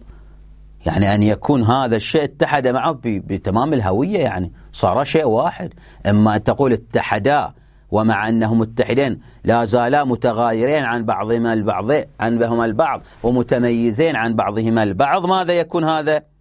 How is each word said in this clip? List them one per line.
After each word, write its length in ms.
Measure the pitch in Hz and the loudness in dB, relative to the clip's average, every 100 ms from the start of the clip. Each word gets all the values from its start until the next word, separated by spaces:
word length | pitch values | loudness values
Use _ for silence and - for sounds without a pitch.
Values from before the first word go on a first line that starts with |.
| - - - - - - - - 82 | -14 -20 -20 -20 -20 -20 -20 -10 -4
يعني 280 | 80 98 | 0 2
أن 80 | 104 | 2
يكون 400 | 107 104 - 139 | 2 0 0 2
هذا 340 | 110 131 127 110 | 2 2 0 -2
الشيء 280 | - 160 | 0 0
اتحد 440 | 143 - 160 147 127 | -2 -2 0 0 0
معه 240 | 123 143 | 0 -2
ب-، 80 | 139 | -4
بتمام 720 | 120 101 90 95 95 104 143 | -4 -4 -4 -6 -2 0 0
الهوية، 460 | 143 95 98 165 208 | 0 0 0 0 0
يعني 340 | 127 92 87 - - | -2 -4 -6 -10 -20
صار 320 | - 92 107 | -2 0 0
شيء 220 | 139 160 143 | 0 0 2
واحد. 480 | 113 160 - 87 - - - 101 | 2 0 -4 -12 -14 -20 -6 0
إما 300 | 104 107 107 | 4 4 2
أن 80 | |
تقول 280 | 104 - 135 | 0 0 2
اتحدا 800 | 110 - 120 - 104 113 147 - - - - - | 0 -2 -4 0 0 2 0 -2 -8 -20 -20 -4
ومع 380 | 104 110 101 107 | 0 2 0 0
أنهم 300 | 113 110 113 | 0 0 0
متحدين 640 | 110 117 - 117 139 107 - - | 0 -2 0 0 0 -4 -12 -6
لا 200 | - 117 | 0 0
زالا 400 | 113 120 120 147 | 2 0 2 0
متغايرين 800 | 135 113 123 113 120 113 123 151 | 0 0 0 0 0 2 0 0
عن 200 | 123 120 | 0 -2
بعضهما 480 | 113 98 107 117 117 | -2 -2 -2 0 0
البعض، 380 | 113 104 92 107 147 - - | 0 -2 -2 0 -2 -2 -6
عن 180 | 113 117 | -2 0
بهما 260 | 117 117 | 0 0
البعض، 380 | 117 110 160 110 - - | 0 0 -2 -4 -10 -6
ومتميزين 920 | 117 123 117 127 120 117 117 110 165 127 | -2 0 0 0 2 0 0 2 0 0
عن 180 | 113 | -2
بعضهما 480 | 113 98 104 113 113 | -2 -2 -2 0 2
البعض، 440 | 104 95 139 185 175 | 0 0 0 0 0
ماذا 260 | 190 175 | 0 0
يكون 320 | 175 165 175 | 0 0 -2
هذا 380 | 160 160 151 151 - _ | 0 0 0 -2 -4 _